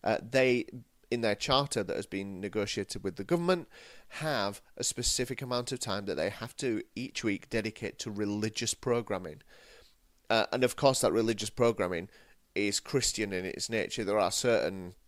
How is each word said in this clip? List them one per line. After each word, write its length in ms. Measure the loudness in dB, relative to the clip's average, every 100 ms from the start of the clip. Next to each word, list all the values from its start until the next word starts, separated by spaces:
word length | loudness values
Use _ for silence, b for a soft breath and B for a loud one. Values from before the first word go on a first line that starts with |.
Uh, 140 | 2 0
they, 440 | 2 4 6 4 0 -10 -18 _ _
in 100 | 0
their 140 | 2
charter 480 | 2 4 2 4 -2
that 140 | -2 -4
has 100 | -4
been 340 | -6 -6 -6
negotiated 600 | -4 -2 -2 -2 -4 -4
with 140 | -6 -6
the 80 |
government, 440 | 0 0 2 0 -2 B B B B
have 540 | -8 -2 0 0 -2 _ -6
a 80 |
specific 580 | -4 -2 -2 0 -2 -4
amount 300 | -4 -4 -2
of 80 | -6
time 260 | -4 -4 -2
that 80 |
they 160 | 0 0
have 260 | -2 -12 -4
to 260 | -2 -2 -4
each 300 | -8 -8 -4
week 260 | -2 -2 -2
dedicate 480 | -4 -4 -6 -10 -8
to 140 | -10
religious 600 | -4 -2 0 -2 -2 -4
programming. 680 | -4 0 0 0 -4 -4 -10 -18 B B B B B _ _ _
Uh, 160 | 2 4
and 100 | 2
of 140 | 2 6
course 240 | 4 6
that 120 | 4
religious 380 | 4 2 0 -4
programming 580 | 2 2 2 -2 -2 -6 b b b _
is 240 | 0 0 0
Christian 540 | 0 0 0 -2 -2
in 120 | -2
its 240 | -4 -6 -2
nature. 360 | -2 -2 -2
There 140 | 0 4
are 120 | 4
certain 640 | 2 2 4 2 -2 -10 -14